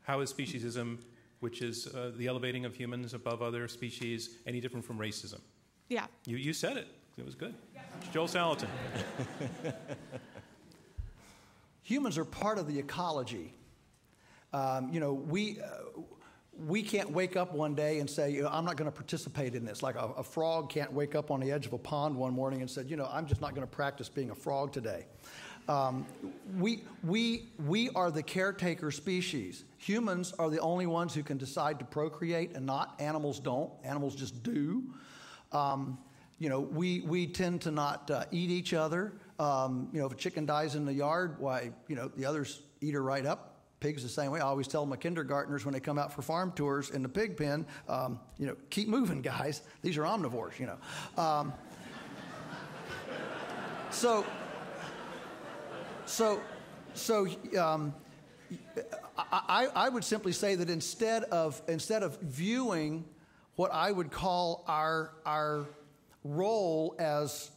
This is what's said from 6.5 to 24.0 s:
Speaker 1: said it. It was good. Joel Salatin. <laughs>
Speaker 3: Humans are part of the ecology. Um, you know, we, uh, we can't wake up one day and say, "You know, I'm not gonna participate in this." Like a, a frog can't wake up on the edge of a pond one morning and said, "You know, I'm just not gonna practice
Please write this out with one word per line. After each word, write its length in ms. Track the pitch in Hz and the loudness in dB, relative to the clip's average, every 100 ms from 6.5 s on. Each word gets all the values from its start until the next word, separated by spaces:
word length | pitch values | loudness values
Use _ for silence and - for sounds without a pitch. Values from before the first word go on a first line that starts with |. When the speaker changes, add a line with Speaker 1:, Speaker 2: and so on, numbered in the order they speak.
Speaker 1:
said 240 | 156 175 262 | 0 0 -2
it. 140 | - - - - | -8 -16 -20 -12
It 80 | 131 | -12
was 100 | 131 | -8
good. 200 | 233 - - - - - - | -10 -10 -16 -18 -14 -12 -2
Joel 160 | 160 170 | 0 2
Salatin. 400 | 180 170 143 110 - - 120 - - 123 - 135 - | 4 4 4 0 -4 -4 -4 -4 -4 -6 -4 -6 -4
<laughs> 100 | 160 - - 139 - 131 - - - - - - - - - - - - - - - _ | -6 -6 -8 -10 -10 -12 -12 -18 -18 -20 -20 -20 -14 -10 -10 -12 -20 -20 -20 -20 -20 _
Speaker 3:
Humans 340 | - 262 254 156 | 0 2 4 0
are 80 | 156 | -2
part 320 | - 208 214 | 0 2 2
of 100 | 151 | 0
the 100 | 143 | -2
ecology. 760 | 139 135 175 147 113 113 80 - - - - _ _ _ - - - | -2 -2 0 0 -2 -4 -8 -14 -20 -20 -20 _ _ _ -20 -20 -4
Um, 360 | 143 135 131 127 | 0 2 2 0
you 80 | 165 | 0
know, 140 | 147 | 2
we, 460 | 139 151 180 214 - | 0 0 0 0 -4
uh, 40 | - - - - - - - - _ - 156 | -8 -8 -10 -12 -14 -16 -20 -20 _ -8 0
we 160 | 208 | 0
can't 260 | 214 202 147 | 2 0 2
wake 240 | 156 185 185 | 0 2 2
up 180 | 175 | 0
one 200 | 151 151 | 2 2
day 260 | 147 151 156 | 2 2 2
and 100 | 139 | 2
say, 200 | - 143 | 2 2
"You 140 | 143 | 2
know, 60 | 147 | 2
I'm 140 | 156 170 | 2 0
not 100 | 147 | 0
gonna 140 | 151 | -2
participate 640 | - - 160 - 147 131 120 | -4 -6 -4 -4 -2 0 -2
in 100 | 117 | -4
this." 160 | 101 | -2
Like 140 | 135 123 | -2 0
a, 140 | 127 139 | -2 -2
a 60 | |
frog 460 | 131 160 160 165 147 | -4 2 2 2 2
can't 220 | 151 143 | 0 0
wake 220 | 135 143 151 | 0 2 0
up 160 | 147 | 0
on 80 | 135 | 0
the 120 | 131 | 2
edge 140 | 147 143 | 0 -2
of 80 | |
a 40 | 117 | -6
pond 380 | - 147 151 131 | -2 0 2 2
one 180 | 127 | 0
morning 280 | 127 135 131 | 2 0 0
and 80 | 127 | -4
said, 200 | 139 127 | -4 -4
"You 80 | 156 | -2
know, 120 | 131 | -2
I'm 140 | 135 156 | -2 2
just 160 | - | 2
not 140 | 147 139 | 2 -4
gonna 100 | 127 | -4
practice 420 | - 139 139 | 0 0 0